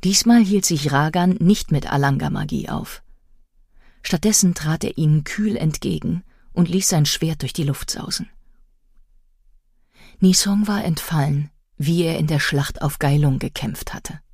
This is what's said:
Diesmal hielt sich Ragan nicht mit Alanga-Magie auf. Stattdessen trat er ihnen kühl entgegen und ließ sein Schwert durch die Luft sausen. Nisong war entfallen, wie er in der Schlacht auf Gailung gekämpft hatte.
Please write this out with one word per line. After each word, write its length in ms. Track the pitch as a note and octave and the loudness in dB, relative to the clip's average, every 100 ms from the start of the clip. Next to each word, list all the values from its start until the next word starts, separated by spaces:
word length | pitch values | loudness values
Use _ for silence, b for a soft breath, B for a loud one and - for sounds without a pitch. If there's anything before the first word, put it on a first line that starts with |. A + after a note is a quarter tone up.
Diesmal 400 | F#3 G3 A3+ A#3+ | 2 2 6 6
hielt 220 | G#3 G3+ F#3 | 6 2 0
sich 260 | D#3+ C#3+ | 0 0
Ragan 400 | C3+ D3+ F3 F3 F#3 | 0 0 2 2 4
nicht 320 | E3+ G#3+ - | 4 4 2
mit 200 | D3 - | -2 0
Alanga-Magie 760 | C#3 C#3 C#3 D3 D3 D3 - - | 0 2 0 -2 -4 -4 -6 -6
auf. 340 | - - - - - _ - _ _ _ - - _ | -8 -10 -14 -20 -20 _ -20 _ _ _ -20 -20 _
Stattdessen 500 | - F3 G#3 G#3+ F#3 | -4 0 2 2 2
trat 300 | F3 D3+ D#3+ | 0 -2 -2
er 140 | - - | -4 0
ihnen 260 | D#3 D3+ | 2 2
kühl 340 | D3 - G#3+ G3+ | 0 -4 -2 0
entgegen 680 | D#3 D3 - D3 - E3+ - _ - | -2 -2 -4 -4 -4 -6 -6 _ -12
und 160 | - E3+ | 0 0
ließ 180 | F3+ F#3+ | 2 0
sein 180 | F3 D3 | 2 0
Schwert 360 | - D#3+ D#3 | 0 -4 -4
durch 120 | C3 | -6
die 100 | - | -4
Luft 260 | C#3+ C#3 - | -4 -4 -6
sausen. 400 | - - - - - - _ _ _ _ _ _ _ _ _ _ _ _ _ b b b b | -10 -8 -8 -10 -16 -20 _ _ _ _ _ _ _ _ _ _ _ _ _ b b b b
Nisong 480 | F#3 F#3 G3+ G3+ G#3 | 4 4 2 0 0
war 180 | G3+ - | -2 -2
entfallen, 640 | D#3+ - D#3+ C#3 C#3+ D3 _ _ _ | -4 -2 0 0 0 -4 _ _ _
wie 260 | C#3 E3+ | -2 0
er 140 | E3 D#3+ | 0 0
in 80 | D3+ | 0
der 120 | D3+ | 0
Schlacht 420 | - C#3+ C#3 - | 0 -2 -2 -4
auf 180 | D3+ - | -4 -2
Gailung 400 | C#3+ D3 D3 C3+ | 0 2 2 0
gekämpft 540 | - - A2 - - | -4 -8 -8 -8 -10
hatte. 260 | - - D3+ _ | -12 -12 -16 _